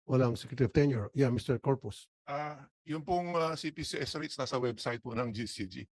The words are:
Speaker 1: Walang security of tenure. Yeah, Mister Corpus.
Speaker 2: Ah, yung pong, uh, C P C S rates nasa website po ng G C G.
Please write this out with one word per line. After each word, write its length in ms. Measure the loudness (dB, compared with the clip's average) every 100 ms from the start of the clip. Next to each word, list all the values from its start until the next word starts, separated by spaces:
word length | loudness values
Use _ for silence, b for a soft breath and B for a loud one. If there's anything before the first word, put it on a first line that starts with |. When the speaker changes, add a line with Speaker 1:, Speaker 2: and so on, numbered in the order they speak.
| 0
Speaker 1:
Walang 240 | 4 4
security 320 | 2 -4 0 2
of 80 |
tenure. 400 | 6 6 4 0
Yeah, 160 | 2 4
Mister 320 | 4 0 0
Corpus. 480 | 2 0 -2 -12 -16 _ -10
Speaker 2:
Ah, 400 | -6 -6 -8 -16 _ -8
yung 160 | -6 -2
pong, 320 | -2 0 0
uh, 160 | 0
C 160 | -2 -6
P 160 | -6 -6
C 160 | -4
S 160 | -4 -4
rates 240 | -6 -4
nasa 160 | -2 0
website 400 | 0 -2 -4 -4
po 160 | -4
ng 160 | -4 -2
G 160 | -2 -6
C 240 | -6 -8
G. 160 | -8 -14